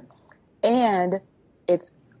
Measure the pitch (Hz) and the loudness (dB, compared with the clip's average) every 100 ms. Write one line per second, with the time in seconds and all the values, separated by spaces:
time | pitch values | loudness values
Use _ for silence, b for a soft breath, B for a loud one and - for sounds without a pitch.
0 | - b b b _ _ 214 247 233 190 | -4 b b b _ _ 0 2 2 0
1 | 180 190 - _ _ _ - 175 - _ | -2 -4 -8 _ _ _ -4 -2 -4 _
2 | _ _ | _ _